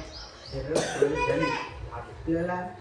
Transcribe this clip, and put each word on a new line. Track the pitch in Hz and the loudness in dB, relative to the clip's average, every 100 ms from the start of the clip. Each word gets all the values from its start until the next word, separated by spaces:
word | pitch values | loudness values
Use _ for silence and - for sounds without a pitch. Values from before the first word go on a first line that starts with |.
| - - - - - | -4 -12 -14 -14 -8
शरीरात | 135 135 160 - - | -6 2 2 2 4
प्रवेश | - 494 494 | 4 4 4
झाली, | 508 508 480 - - - | 4 4 2 -4 -8 -8
आपल्याला | - - - 165 165 175 180 180 - | -8 -10 -6 0 2 2 -2 -4 -8